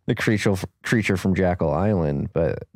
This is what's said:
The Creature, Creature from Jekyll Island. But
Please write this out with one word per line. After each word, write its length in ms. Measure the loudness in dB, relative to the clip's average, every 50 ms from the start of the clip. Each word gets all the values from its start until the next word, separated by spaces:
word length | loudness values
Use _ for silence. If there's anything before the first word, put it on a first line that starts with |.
| -4
The 80 | -4 -2
Creature, 400 | 0 0 0 0 2 2 0 0 0 -4 -10 _ _ -4
Creature 340 | 0 0 2 2 2 0
from 180 | 0 2 0 2
Jekyll 360 | 2 2 2 0 0 0 -2 0
Island. 560 | 0 0 0 0 0 0 0 -2 -2 -4 -4 -2
But 300 | -2 -2 -2 -2 -4 -10 _ _